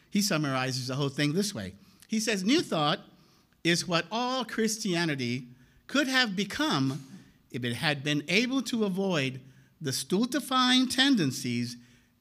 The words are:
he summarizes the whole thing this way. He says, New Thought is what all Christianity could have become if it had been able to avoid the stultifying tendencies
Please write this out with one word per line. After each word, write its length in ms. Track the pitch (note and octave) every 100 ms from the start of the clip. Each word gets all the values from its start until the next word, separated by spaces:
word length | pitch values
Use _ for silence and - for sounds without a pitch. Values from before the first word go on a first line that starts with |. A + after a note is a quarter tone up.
| _
he 140 | G3+
summarizes 640 | G3+ D#3+ D3 C3 C3 B2+ B2
the 80 |
whole 160 | C3 C#3
thing 240 | C#3 D3
this 200 | E3+ G#3
way. 200 | A2+ F#2 - - _ -
He 120 | A3
says, 220 | A3 G3+
New 180 | F#3+ D#4+
Thought 380 | - E3+ D3 F3+ - - _ _ _ _
is 240 | E3 E3+ F3
what 200 | E3+ E3+
all 360 | A3+ B3 C4 A#3
Christianity 1000 | - A3 G#3+ G3+ E3+ E3+ C3+ A#2+ B2+ - - - _ -
could 220 | C4+ C4
have 260 | C4 A#3+
become 680 | F#3 G3 - D4+ D#3 C3+ C3+ - - - _ _
if 140 | C3+
it 100 | A#2+
had 300 | A2 D#3+ C#3+
been 180 | D3 D3 C#3+
able 340 | F#3+ B3 C4+
to 220 | - A#3
avoid 560 | G#3 F#3 G3 E3 C3 B2+ - - _ _
the 120 | C3+
stultifying 960 | - - F#3 B3 D4 - B3+ B3+ B3+ B3+
tendencies 880 | C4 C#4 A#3+ C#3 B2+ B2 A#2+ A#2+ - - - _ _